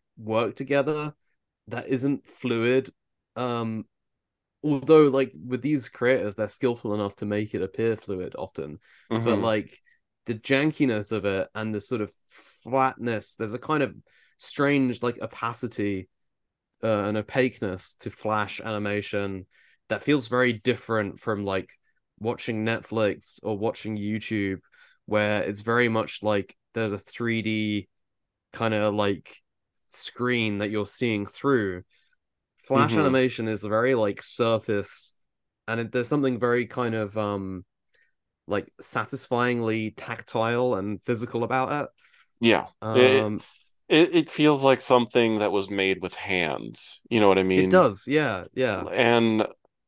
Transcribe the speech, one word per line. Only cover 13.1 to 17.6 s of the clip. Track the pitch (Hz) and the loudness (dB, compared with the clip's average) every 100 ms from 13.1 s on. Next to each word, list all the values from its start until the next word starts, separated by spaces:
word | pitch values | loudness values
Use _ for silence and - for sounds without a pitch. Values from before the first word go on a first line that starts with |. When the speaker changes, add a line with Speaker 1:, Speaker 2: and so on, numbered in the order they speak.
| 110 - - | -4 -4 -6
Speaker 1:
there's | 110 | -6
a | 117 | -6
kind | - 156 | -2 -2
of | 127 - - _ _ - | -2 -6 -20 _ _ -12
strange, | - - 143 143 131 110 | -6 0 2 2 0 0
like, | 123 120 | -4 -4
opacity, | 113 - 117 120 117 - 101 95 92 _ _ _ _ _ _ _ | -10 -6 -6 -6 -8 -4 -4 -4 -8 _ _ _ _ _ _ _
uh, | 113 104 101 | -2 0 0
and | 107 | -2
opaqueness | 104 135 127 - | -2 0 0 -2